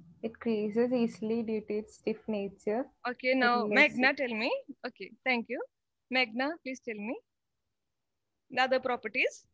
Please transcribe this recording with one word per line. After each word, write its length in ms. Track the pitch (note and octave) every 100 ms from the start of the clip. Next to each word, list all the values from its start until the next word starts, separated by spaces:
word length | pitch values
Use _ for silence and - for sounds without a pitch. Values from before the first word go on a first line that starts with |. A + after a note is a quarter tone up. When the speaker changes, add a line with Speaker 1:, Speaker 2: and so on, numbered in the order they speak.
| - -
Speaker 1:
It 180 | A3+ -
creases 520 | A#3 G#3+ G#3 G#3+ A#3+
easily 500 | B3+ A#3 - G#3+ A#3
due 200 | A3+ A3
to 120 | G#3+
its 220 | G#3 G#3+ -
stiff 220 | - A3 -
nature. 580 | G#3 G3 G3 - A3 C#4 _ A#3+
Speaker 2:
Okay, 220 | B3 B3+
Speaker 1:
It 80 | C4
Speaker 2:
now 280 | A#3+ A#3+ G#3+
Speaker 1:
lets 300 | A#3+ D4 A#3+
Speaker 2:
Meghna, 200 | C4 C#4+
tell 120 | B3+
me. 240 | A3 B3 C5+ C5+ B3+ B3
Okay, 260 | - F#3+ -
thank 240 | C4 A#3+ A3
you. 120 | C4+ B4+ _ _ _ -
Meghna, 380 | B3+ B3+ A3+ C#4 E4+
please 160 | C4 C4
tell 160 | - G#3+
me 200 | G#3+ G#4+ _ _ _ _ _ _ _ _ _ _ _ _ -
the 100 | B3
other 180 | C4 B3+
properties. 680 | C4 A#3+ A3 B3 B4+ - -